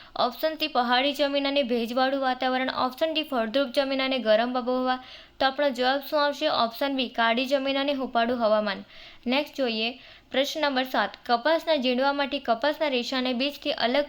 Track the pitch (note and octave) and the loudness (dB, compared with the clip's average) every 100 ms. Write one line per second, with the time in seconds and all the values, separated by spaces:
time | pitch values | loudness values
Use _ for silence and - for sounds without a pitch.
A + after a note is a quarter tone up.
0 | - - A#3+ A#3+ D#4 D#4 D#4 C4 B3 B3 | -8 -2 -2 0 -2 -2 -2 0 2 2
1 | C#4+ C#4 C#4+ C#4 C#4 C#4 A#3+ A#3+ A3+ B3 | 2 2 0 0 0 0 0 0 0 0
2 | C4 C#4 C4 B3+ C4 B3+ C4 - B3+ B3+ | 0 2 0 0 0 0 0 0 -2 0
3 | D#4+ D#4 D4+ B3+ A3 C4 C4+ C#4+ C4+ C4+ | -2 0 -2 -2 0 0 0 0 0 0
4 | C4 C4 A3 G#3+ B3 B3+ A#3+ B3+ B3+ B3+ | 0 0 4 4 4 -2 -2 0 0 -2
5 | - - - - C4 C4+ C#4+ A#3+ B3+ C#4 | -6 -20 -12 -2 0 2 0 2 0 0
6 | C#4 D4+ C#4+ C#4+ D#4 - A3+ - C#4 C4+ | 0 0 0 0 0 2 0 0 -2 -2
7 | A3+ - A3+ A#3 C4 C#4 C4+ C4+ C#4 C4+ | -2 0 2 2 0 0 0 -2 -2 -2
8 | B3+ A#3 A#3 B3+ A3 G#3+ G#3 F#3+ - - | -2 0 0 2 2 2 0 -4 -10 -20
9 | - - A#3+ C4 D4 - B3 A3 A3+ C4 | -20 -10 -2 -2 -2 -2 -2 0 -4 -6
10 | - - - B3 C#4 D#4+ D4 B3+ C4 B3+ | -18 -20 -6 -2 -2 0 0 0 -2 -2
11 | G3 - - A#3 C#4+ E4 E4 D4+ B3+ B3 | -2 -4 0 0 2 2 2 0 2 2
12 | C#4 C#4+ C4+ C#4 B3 A3+ D4 D4+ D4+ B3+ | 2 0 -2 -2 -2 0 0 0 0 -2
13 | A#3+ C4 B3+ B3 C#4 C#4+ D4 - A#3 C4+ | -2 -2 -2 -2 -2 -4 -4 -2 0 0